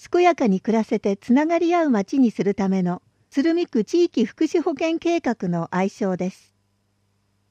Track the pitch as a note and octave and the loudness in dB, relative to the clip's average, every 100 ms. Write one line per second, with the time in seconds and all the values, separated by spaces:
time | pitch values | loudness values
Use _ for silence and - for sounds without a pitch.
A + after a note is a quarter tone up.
0 | - F4 F4 D#4+ A#3+ F#3+ - A3+ - G#3+ | -2 2 2 2 0 0 0 -2 0 -2
1 | G#3 G3+ - C4 D#4 E4+ E4+ F4 D#4 G#3+ | -2 -4 0 2 2 0 2 2 2 0
2 | G3 C#4 A#3 - F#3 G3 F#3+ F#3+ F3 F3+ | 0 2 2 2 -2 -2 -2 0 -2 -4
3 | - _ _ C#4 D#4+ E4+ E4+ A3+ G3+ F4 | -12 _ _ -2 0 0 0 -2 0 0
4 | F4 B3+ A3+ - D#4 F4 F4+ C#4 D#4+ E4 | 2 0 -2 -2 -2 0 -2 -2 -4 -2
5 | E4+ E4+ C4 A3 F3+ E3+ E3 F3+ G3 - | -2 -2 -2 -4 -4 -4 -4 -2 -4 -2
6 | G3 F3+ F#3 - _ _ _ _ _ _ | -4 -2 -6 -8 _ _ _ _ _ _
7 | _ _ _ _ _ | _ _ _ _ _